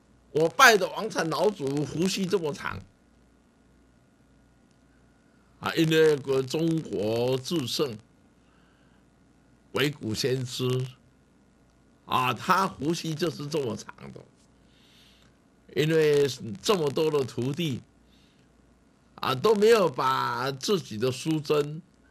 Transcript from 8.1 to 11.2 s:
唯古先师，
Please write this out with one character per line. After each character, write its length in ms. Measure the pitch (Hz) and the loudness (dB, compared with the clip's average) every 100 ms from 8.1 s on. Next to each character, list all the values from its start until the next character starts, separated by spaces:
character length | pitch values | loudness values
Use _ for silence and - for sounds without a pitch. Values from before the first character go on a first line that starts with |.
| _ _ _ _ _ _ _ _ _ _ _ _ _ _ _ _ | _ _ _ _ _ _ _ _ _ _ _ _ _ _ _ _
唯 180 | 98 147 | -2 -2
古 240 | 135 110 | -2 -6
先 300 | 107 123 131 127 | -4 -2 -2 -4
师， 400 | - 127 127 127 - _ _ | -6 -2 -2 -4 -12 _ _